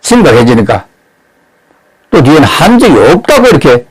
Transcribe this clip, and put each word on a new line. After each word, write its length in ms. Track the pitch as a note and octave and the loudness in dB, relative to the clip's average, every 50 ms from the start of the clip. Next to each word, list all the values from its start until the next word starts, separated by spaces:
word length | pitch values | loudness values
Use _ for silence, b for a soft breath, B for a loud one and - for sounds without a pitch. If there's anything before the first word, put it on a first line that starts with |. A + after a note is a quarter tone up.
심각해지니까 840 | _ - A#3 A#3+ G#3+ D3 A2+ A#2+ A#2+ A#2 B2 A2+ G#2+ G2 A2+ F#2+ - _ _ _ _ _ _ _ _ _ _ _ _ _ _ _ _ _ _ _ _ _ _ _ _ _ | _ -2 0 0 2 2 2 2 0 0 0 -2 -2 -2 -6 -8 -8 _ _ _ _ _ _ _ _ _ _ _ _ _ _ _ _ _ _ _ _ _ _ _ _ _
또 120 | - F#3+ | -6 -4
뒤에는 220 | C3 B2+ D3+ D#3+ - | -2 0 2 2 0
한 340 | - - - E3 F#3+ A#3+ A#3 | 0 -2 -2 -2 0 0 2
적이 220 | B3+ A#3 C#3+ G#2+ | 2 2 2 2
없다고 480 | F#2+ A#2+ D#3+ F#3+ - - D#4 C#4 A#3 B3+ | 2 0 0 -2 -2 -2 -2 0 2 0
이렇게 400 | G#3+ D3 - D3 B2 A#2+ A#2+ _ | 0 0 0 0 0 0 -2 _